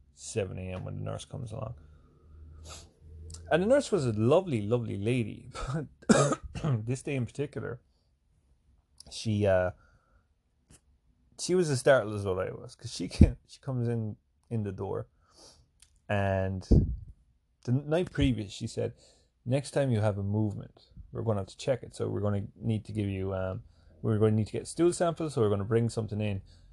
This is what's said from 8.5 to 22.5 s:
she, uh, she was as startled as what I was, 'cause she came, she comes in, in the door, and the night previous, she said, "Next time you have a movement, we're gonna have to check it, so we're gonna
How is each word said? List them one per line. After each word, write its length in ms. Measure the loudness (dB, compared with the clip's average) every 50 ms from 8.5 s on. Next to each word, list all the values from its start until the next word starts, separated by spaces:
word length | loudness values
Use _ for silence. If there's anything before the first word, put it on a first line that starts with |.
| _ _ _ _ _ _ _ _ _ -20 -20 -16
she, 360 | -12 -8 -4 -2 0 2 4
uh, 260 | 4 4 4 2 0 -2 -8 _ _ _ _ _ _ _ _ _ _ _ _ _ _ _ _ _ _ -20 -20 _ _ _ _ _ _ _ _ _ _ _ -8
she 160 | -2 2 2
was 140 | 4 4 4
as 120 | 2 4
startled 340 | 6 8 8 8 6 2 -2
as 100 | -2 0
what 140 | 0 0 0
I 120 | -2 -4
was, 220 | -6 -10 -12 -16 -16
'cause 180 | -14 -14 -10
she 160 | -8 -8 -8 0
came, 280 | 6 8 8 8 6 0 _
she 120 | -20 -20 -14
comes 280 | -8 -6 -4 -2 -2 0
in, 280 | 0 -2 -2 -4 -6 -10 _ _ _ _ _ -6
in 120 | -4 -2
the 100 | -2 -2
door, 360 | -4 -4 -4 -4 -4 -6 -8 -10 _ _ _ _ _ -20 -20 -20 -20 _ _ _ _ _ -20 _ _ _ _ -2
and 580 | 0 0 2 2 2 2 0 0 -2 -2 2 6 6 6 6 2 -4 -8 -10 -16 -20 _ _ _ _ _ _ _ _ _ -4
the 80 | 0
night 400 | 0 0 0 2 0 0 0 0
previous, 400 | 0 2 2 2 2 0 -4 -10
she 140 | -10 -10 -10
said, 280 | -8 -4 -4 -4 -4 -6 _ -20 -20 _ _ _ _ _ _ -4
"Next 280 | -2 -2 -2 -2 -2
time 180 | -2 0 2 2
you 100 | 2 2
have 160 | 2 2 0
a 60 | 0
movement, 680 | -2 0 0 0 0 0 -2 -6 -10 -14 -18 -20 -20 _ -20 -20 -18 -12
we're 100 | -8 -4
gonna 180 | -2 -2 0 -2
have 80 | -2 -8
to 80 | -10
check 260 | -6 -2 -2 -2 -2
it, 120 | -4 -10 -8
so 140 | -6 -4 -4
we're 120 | -2 -2
gonna 260 | 0 0 0 -2 -4 -6